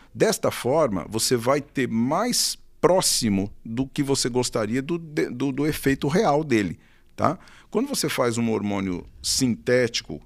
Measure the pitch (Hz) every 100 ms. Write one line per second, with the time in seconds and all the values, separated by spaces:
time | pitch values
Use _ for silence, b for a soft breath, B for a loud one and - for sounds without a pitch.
0 | b 113 190 - 123 - 120 151 147 95
1 | 76 107 - 123 117 143 - - 120 113
2 | 123 165 240 - - - - - 156 185
3 | - - 113 98 104 - 113 113 135 -
4 | 139 135 131 123 123 127 107 123 139 170
5 | 165 151 - 120 139 131 151 147 139 135
6 | 143 165 208 143 156 113 92 - b b
7 | b - 101 - B B B - 277 269
8 | 156 - 123 113 117 107 101 101 98 90
9 | - - - - 131 107 - 123 120 -
10 | - -